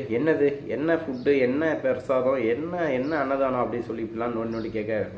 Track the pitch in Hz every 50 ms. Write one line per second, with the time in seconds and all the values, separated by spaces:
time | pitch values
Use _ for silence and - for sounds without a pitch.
0 | - 113 110 120 147 160 151 143 143 143 143 - - - 110 123 151 165 165 -
1 | - 143 127 123 123 143 143 135 127 123 131 147 165 160 147 - - 131 123 127
2 | - - 131 127 123 131 139 131 113 110 120 143 156 175 180 175 165 147 131 127
3 | 131 151 160 147 135 135 139 135 135 131 127 123 120 110 117 120 117 - 113 113
4 | 113 107 113 113 117 120 117 113 113 113 113 113 110 110 107 110 104 110 110 104
5 | 95 95 95